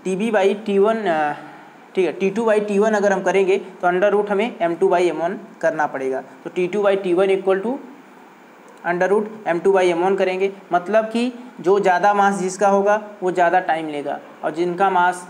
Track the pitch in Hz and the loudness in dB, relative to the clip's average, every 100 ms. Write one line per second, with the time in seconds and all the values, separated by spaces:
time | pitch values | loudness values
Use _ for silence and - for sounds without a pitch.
0 | 185 190 226 214 196 214 - 196 208 220 | -4 -4 0 2 2 0 0 2 2 2
1 | 196 156 147 147 - - - - - - | -2 -2 -2 -6 -14 -20 -20 -20 -8 -2
2 | 170 180 190 202 226 208 208 196 220 208 | -2 0 -2 0 0 0 2 0 2 2
3 | 202 190 180 190 185 202 - - 180 180 | 0 0 0 2 2 0 -2 -4 -2 2
4 | 202 202 202 196 233 - 170 170 190 180 | 2 2 0 -2 -2 -2 -4 0 2 2
5 | 175 156 170 202 - - 165 156 147 135 | 2 0 -6 -6 -14 -4 -2 -2 -4 -4
6 | 135 131 - - - - 180 208 202 196 | -4 -6 -8 -16 -8 -4 -2 0 0 0
7 | 190 175 196 190 190 190 214 277 - - | 0 0 2 0 0 0 -2 -8 -12 -20
8 | - - - - - - - - 170 175 | -20 -20 -20 -20 -20 -20 -20 -10 -4 -2
9 | 185 208 214 - - 170 185 196 185 170 | 2 0 -2 -8 -4 0 2 4 2 2
10 | 185 196 185 185 196 196 - 175 175 220 | 0 2 0 0 -4 -4 -4 -4 0 0
11 | 220 233 247 247 - - 170 202 190 175 | 0 -2 -4 -6 -18 -4 2 4 4 4
12 | 208 208 196 185 185 185 202 196 202 214 | 4 4 2 2 -4 0 2 4 2 0
13 | 214 - 185 175 170 185 175 160 160 147 | -2 -4 -2 2 2 2 0 -4 -4 -6
14 | 143 143 - - 156 151 175 175 196 180 | -6 -8 -12 -8 -8 -2 -4 0 0 2
15 | 180 180 | 0 -2